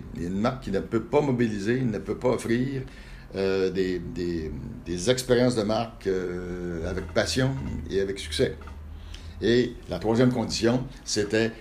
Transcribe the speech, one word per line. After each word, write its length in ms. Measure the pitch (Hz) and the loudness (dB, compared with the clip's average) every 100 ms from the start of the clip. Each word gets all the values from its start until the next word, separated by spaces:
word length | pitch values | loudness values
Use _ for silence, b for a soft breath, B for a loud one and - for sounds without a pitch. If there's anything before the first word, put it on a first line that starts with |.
| - - | -8 -6
Et 40 | 87 | -4
une 140 | 98 | 0
marque 240 | 120 131 | 0 -2
qui 80 | - | -2
ne 80 | 95 | -2
peut 240 | 82 113 | 0 -2
pas 180 | 110 147 | 2 2
mobiliser 600 | 143 120 117 104 98 131 | 4 2 2 0 0 0
ne 180 | 123 101 | 0 -2
peut 180 | - - | -4 0
pas 120 | 123 | 0
offrir, 520 | 110 107 120 135 135 127 B B B - 98 | 0 2 0 0 -4 -8 B B B -8 0
euh, 340 | 98 95 92 | 2 2 2
des, 300 | 90 92 90 | 2 0 0
des, 520 | 85 82 87 85 78 69 65 - - | -4 -4 -2 -2 -4 -6 -8 -8 -6
des 220 | 87 90 | 0 2
expériences 440 | 123 - 120 123 107 | 2 4 4 4 4
de 60 | |
marque, 460 | 104 110 117 - 98 | 2 0 -2 -4 0
euh, 840 | 95 90 90 90 90 87 82 87 | 0 0 -4 -6 -6 -4 -4 -4
avec 160 | 87 82 | -4 -2
passion 380 | 110 104 131 131 135 - - - | 0 2 2 2 0 -4 -6 -2
et 120 | 196 | 0
avec 160 | 196 196 | 0 -2
succès. 380 | - - 127 - - - - B B B B - | -4 0 0 0 -12 -14 -14 B B B B -2
Et 340 | 101 120 120 - - | 4 4 4 -2 -6
la 120 | 87 | -2
troisième 340 | 101 113 127 | 2 6 6
condition, 500 | 123 98 87 113 131 - B - | 4 0 2 2 2 -2 B -4
c'était 460 | 107 101 110 113 B | -2 2 4 2 B